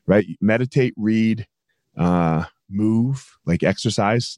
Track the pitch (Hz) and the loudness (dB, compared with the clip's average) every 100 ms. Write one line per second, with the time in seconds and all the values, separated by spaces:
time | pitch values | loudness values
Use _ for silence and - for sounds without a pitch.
0 | - 98 104 - 101 113 127 - 120 - | 0 2 2 -2 0 0 0 0 0 0
1 | 107 110 110 110 107 _ _ _ _ - | -2 2 0 -2 -6 _ _ _ _ -4
2 | 87 87 85 80 87 _ _ 98 107 110 | 0 2 2 0 -4 _ _ -4 0 0
3 | 120 135 - _ - 85 76 95 117 104 | 0 -4 -10 _ -4 0 0 0 -2 0
4 | 101 117 - | 0 0 -4